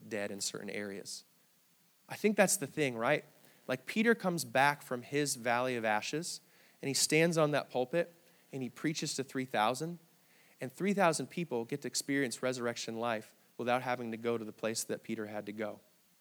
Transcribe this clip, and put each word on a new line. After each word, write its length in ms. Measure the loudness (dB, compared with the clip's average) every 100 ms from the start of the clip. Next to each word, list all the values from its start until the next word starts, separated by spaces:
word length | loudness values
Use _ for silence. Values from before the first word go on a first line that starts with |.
| -8
dead 220 | -4 -4
in 100 | -4
certain 300 | -6 -6 -8
areas. 520 | -8 -8 -10 -10 -14 -16 _ _ _ _ _ _ _ -14
I 60 | 0
think 200 | 2 6
that's 220 | 4 4
the 80 | -2
thing, 320 | 0 0 2
right? 280 | 2 2 -2 -20 -20 -18 -4
Like, 180 | -4 -2
Peter 300 | 2 4 4
comes 280 | 2 -2
back 380 | 0 4 4 4
from 220 | -4 -6
his 320 | -2 -2 0 -2
valley 400 | 0 2 2 0
of 100 | 2
ashes, 560 | 0 0 -4 -4 -10 -14 -20 -20 _
and 60 | -4
he 80 | 0
stands 420 | 4 6 6 4
on 140 | 4
that 180 | 2 0
pulpit, 420 | -2 0 0 -2 -6 _ _ _
and 120 | -8
he 60 | -6
preaches 440 | -2 -2 -2 -4
to 100 | -4
three 220 | -4 -4 -2
thousand, 540 | 2 2 2 -4 -8 -16 _ _ _ -20 _
and 120 | -10
three 220 | -2 0
thousand 340 | 4 4 4 -2
people 360 | -4 -2 -2
get 180 | -2 -6
to 40 | -4
experience 560 | -4 0 0 0 0
resurrection 540 | -2 0 -2 -4 -6 -4
life 360 | -2 -2 -4 _ _ -6
without 240 | 0 2
having 300 | 2 -2 -4
to 60 | -4
go 200 | -2 -2
to 60 |
the 80 | -4
place 320 | -4 -2 -2
that 200 | -4 -6
Peter 240 | -4 -6 -4
had 180 | -6 -8
to 80 |
go. 260 | -6 -6 -8 _ _ _ _